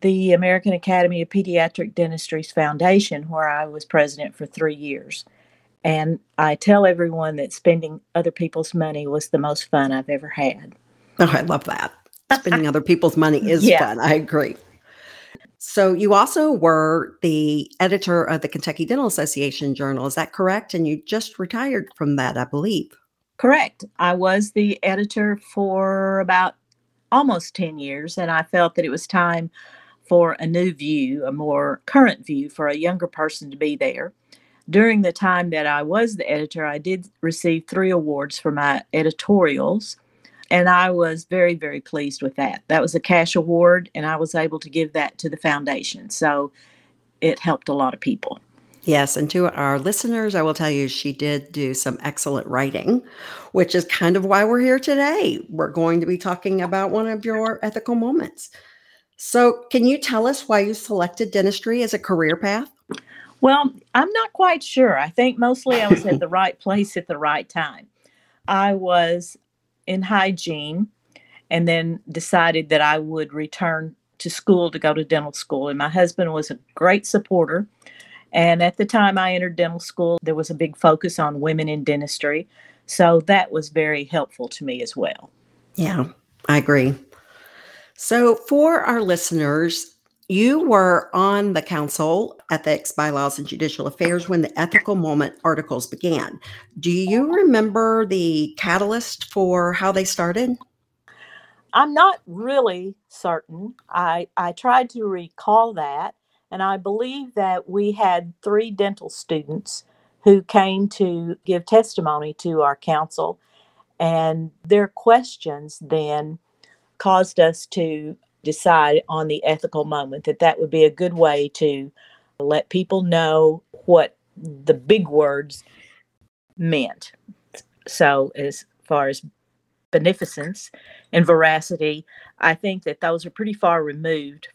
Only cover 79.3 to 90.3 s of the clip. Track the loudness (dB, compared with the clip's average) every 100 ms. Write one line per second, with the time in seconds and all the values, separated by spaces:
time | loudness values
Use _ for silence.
79.3 | -2 -4 -2 -2 -4 -10 -2 0 0 -2
80.3 | -4 -4 -4 -6 2 2 2 -2 -4 -4
81.3 | -4 -4 -2 -4 -4 -2 -2 -4 -6 -4
82.3 | -4 -6 _ -20 _ -6 2 6 6 4
83.3 | 2 2 -6 -4 -2 -2 -2 -4 -4 -4
84.3 | -10 -14 -10 -10 -8 -8 -6 -6 -8 -18
85.3 | _ _ _ _ -4 -2 -2 -4 -8 _
86.3 | _ 0 2 4 2 2 -2 -10 _ _
87.3 | -20 -20 -20 -20 -20 _ -10 0 4 4
88.3 | 4 2 4 6 4 2 0 0 0 0
89.3 | 0 0 0 0 -4 -10 _ _ _ -4